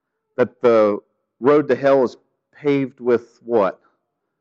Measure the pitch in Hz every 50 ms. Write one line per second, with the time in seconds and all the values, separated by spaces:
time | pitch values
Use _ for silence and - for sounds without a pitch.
0 | _ _ _ _ _ _ - 123 123 120 _ - - 120 113 110 107 101 104 -
1 | _ _ _ _ _ _ _ - 113 139 147 151 143 127 123 117 139 139 139 135
2 | 123 104 - _ _ _ _ _ _ _ _ - 151 147 143 139 135 120 _ -
3 | 120 123 120 113 - _ _ _ 120 117 120 107 95 87 - _ _ _ _ _
4 | _ _ _ _ _ _ _ _